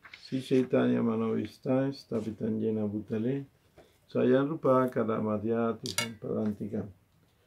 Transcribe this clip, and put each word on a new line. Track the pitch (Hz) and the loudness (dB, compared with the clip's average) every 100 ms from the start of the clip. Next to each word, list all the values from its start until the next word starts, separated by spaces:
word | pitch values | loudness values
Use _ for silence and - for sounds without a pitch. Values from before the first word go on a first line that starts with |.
| - - | -20 -20
Sri | - 135 | -6 -6
Chaitanya | 127 131 127 131 123 123 | 2 2 4 4 4 2
Manovistai | 117 113 113 113 107 - - 131 135 | 2 0 0 0 -4 -6 0 0 0
Stapitan | 139 - 117 107 104 113 110 | -4 -6 -4 -4 -4 -2 0
Jena | 110 110 104 | 0 0 0
Bhutale | 104 104 113 113 139 135 _ _ - - _ _ | -2 -4 -2 0 -2 -6 _ _ -20 -20 _ _
Sayan | 127 123 131 143 | 0 4 4 2
Rupa | 160 135 127 127 | 0 2 4 2
Kadamadhyati | 131 110 113 107 107 110 113 117 110 123 | 0 0 0 0 -2 0 0 0 -2 -6
Sampadantika. | - 117 107 127 117 110 104 110 107 104 - _ _ _ _ | -6 -6 -6 -6 -4 -2 -4 -6 -6 -8 -12 _ _ _ _